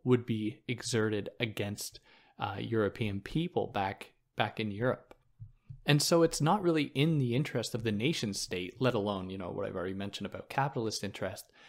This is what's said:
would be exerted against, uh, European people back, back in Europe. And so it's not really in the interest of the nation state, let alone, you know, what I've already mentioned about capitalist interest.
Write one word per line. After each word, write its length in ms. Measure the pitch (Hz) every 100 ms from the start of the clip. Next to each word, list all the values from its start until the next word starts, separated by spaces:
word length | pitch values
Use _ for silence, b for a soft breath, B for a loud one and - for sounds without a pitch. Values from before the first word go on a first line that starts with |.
would 200 | 123 123
be 380 | 110 113 107 - -
exerted 600 | 117 - 117 110 107 - -
against, 640 | 117 104 101 104 - - b b b -
uh, 180 | 104 101
European 640 | 113 113 101 - 110 98
people 460 | - 156 175 - 101
back, 460 | 101 95 101 - _ _ -
back 220 | 107 -
in 120 | 107
Europe. 440 | 98 123 - - - _ _ - - _ -
And 160 | - 147
so 200 | - 170
it's 180 | 165 -
not 220 | 147 202
really 300 | 175 160 139
in 240 | 135 156 156
the 160 | 127
interest 400 | 120 151 123 110
of 80 | 113
the 100 | 110
nation 420 | 104 131 165 110
state, 420 | 98 - 92 90 -
let 160 | 127
alone, 360 | 117 101 98 92
you 80 | 95
know, 120 | 87
what 160 | 98 101
I've 100 | 101
already 180 | 90
mentioned 320 | 95 98 - 98
about 220 | 95 -
capitalist 540 | - 143 131 110 -
interest. 480 | 98 - 95 98 - B